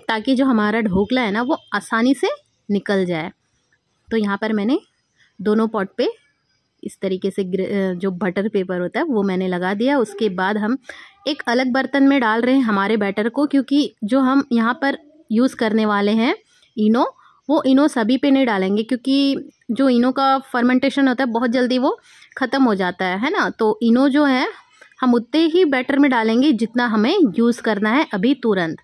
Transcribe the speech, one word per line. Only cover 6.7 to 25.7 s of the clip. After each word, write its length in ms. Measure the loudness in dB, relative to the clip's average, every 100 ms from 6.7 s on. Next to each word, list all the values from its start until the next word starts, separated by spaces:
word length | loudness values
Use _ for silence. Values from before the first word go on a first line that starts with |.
| _
इस 140 | -18 -8
तरीके 300 | -6 -4 -4
से 120 | -4
ग्रे-, 280 | -4 -4 -4
अ, 220 | -2 -4
जो 180 | -4 -6
बटर 380 | -4 -4 -4 -2
पेपर 300 | -4 -4 -4
होता 200 | -4 -4
है 60 | -2
वो 180 | -2
मैंने 240 | -2 -2 -4
लगा 260 | -4 -4
दिया। 240 | -2 0 0
उसके 320 | -2 -2 -4
बाद 280 | -2 -2 -2
हम 200 | -2 -4 -8 -20 -20 _ -8
एक 160 | -6 -4
अलग 200 | -2 0
बर्तन 360 | -2 -2 2
में 180 | 4 4
डाल 200 | 2 0
रहे 140 | 2 2
हैं 60 |
हमारे 360 | 2 0 0 0
बैटर 320 | -2 -2 -4
को, 180 | -2 0
क्योंकि 480 | 0 0 0 0 -4
जो 160 | -2 0
हम 280 | 2 2 0
यहाँ 220 | 0 0
पर 240 | 0 -4 -4 -10 _ -4
यूज़ 240 | 0 0 0
करने 300 | 0 0 0
वाले 260 | 0 0
हैं 240 | 2 0 -2 _ _ _ -2
इनो, 380 | 2 2 0 -6 _ _ -2
वो 140 | 0
इनो 240 | 4 4 4
सभी 300 | 0 0 0
पे 140 | 2
नहीं 140 | 2 2
डालेंगे, 380 | 0 0 -2
क्योंकि 540 | -2 -4 0 0 0 -2 -8 _ -8
जो 180 | 0 2
इनो 220 | 4 2
का 280 | 2 0 0
फर्मेंटेशन 680 | -2 -2 2 2 0 0 0
होता 160 | 0
है 60 | -2
बहुत 200 | -2 0
जल्दी 280 | 0 0 0
वो 220 | 0 -4 _ -20 -16 -8
ख़त्म 260 | -2 2
हो 120 | 2 2
जाता 300 | -2 -2 -4
है, 140 | -2
है 100 | -2
ना। 200 | -2 -4
तो 300 | 0 -2 0
इनो 280 | 2 2 2
जो 160 | 2 2
है 220 | 2 -2 -8 _ _ -18 -4
हम 120 | 0
उतने 260 | 0 0 0
ही 260 | 2 2
बैटर 340 | 2